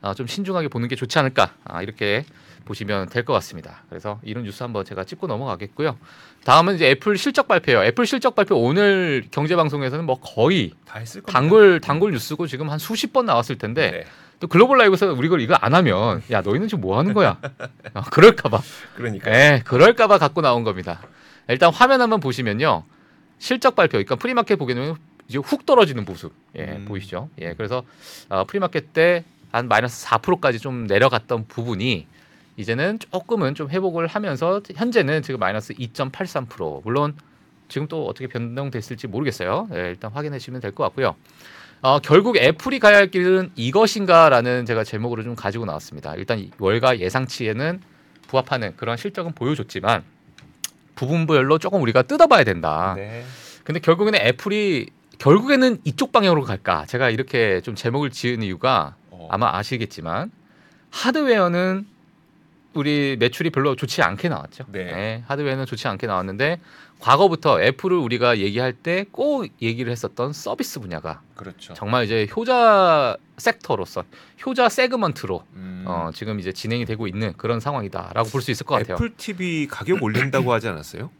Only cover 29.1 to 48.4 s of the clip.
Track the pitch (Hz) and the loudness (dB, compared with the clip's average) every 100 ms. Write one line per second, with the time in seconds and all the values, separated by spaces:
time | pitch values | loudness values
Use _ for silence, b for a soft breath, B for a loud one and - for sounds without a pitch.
29.1 | 175 170 _ - 117 123 107 123 - - | 2 -4 _ -4 -4 2 2 2 -8 0
30.1 | 113 - 180 143 113 135 127 110 98 131 | 0 2 0 0 -2 -6 -8 0 4 4
31.1 | 123 - 117 110 - 117 101 123 95 - | 2 -2 -6 -6 -10 -6 -4 -2 -4 -8
32.1 | b b b b - 104 117 170 214 - | b b b b -12 -6 -2 -2 -4 -8
33.1 | 185 180 226 135 147 147 180 190 165 165 | -10 -4 -2 -2 -4 -6 -4 -4 -4 -4
34.1 | 208 208 135 165 196 202 165 240 233 139 | -4 -6 -4 -2 -2 -6 -6 0 2 2
35.1 | 156 147 127 95 107 107 - 120 - 135 | -2 -4 -4 -2 -4 -8 -12 -10 -6 -8
36.1 | - 185 151 120 - 82 69 104 131 147 | -6 -6 -6 -8 -8 -8 -8 -4 -2 -2
37.1 | 147 b b b _ _ - 147 160 127 | -6 b b b _ _ -8 -8 -6 -8
38.1 | - 127 120 117 123 139 120 107 120 120 | -8 -10 -8 -8 -8 -8 -8 -10 -12 -8
39.1 | 101 147 - 90 135 220 90 90 90 110 | -4 -4 -4 -6 -6 -6 -8 -8 -10 -12
40.1 | 123 147 139 - 127 110 98 139 - 120 | -10 -10 -12 -12 -12 -12 -6 -6 -2 -4
41.1 | - B B B B B B 131 143 - | -4 B B B B B B 2 2 6
42.1 | 160 214 208 127 165 262 269 214 208 196 | 4 6 4 4 2 -4 4 6 8 6
43.1 | 190 180 185 185 - 117 190 220 214 190 | 2 2 2 0 -6 0 2 2 2 6
44.1 | 170 160 123 123 123 117 113 107 107 120 | 8 8 6 2 -2 -2 -2 -2 -4 -6
45.1 | 113 113 113 98 110 107 76 - 76 73 | -6 -8 -6 -6 -6 -8 -10 -12 -14 -12
46.1 | 85 98 113 92 - 98 113 131 120 90 | -10 -6 -6 -6 -4 0 2 2 0 -2
47.1 | 131 131 - 113 110 156 185 b b b | -4 -6 -6 -6 -4 -6 -6 b b b
48.1 | b - 131 | b -4 -4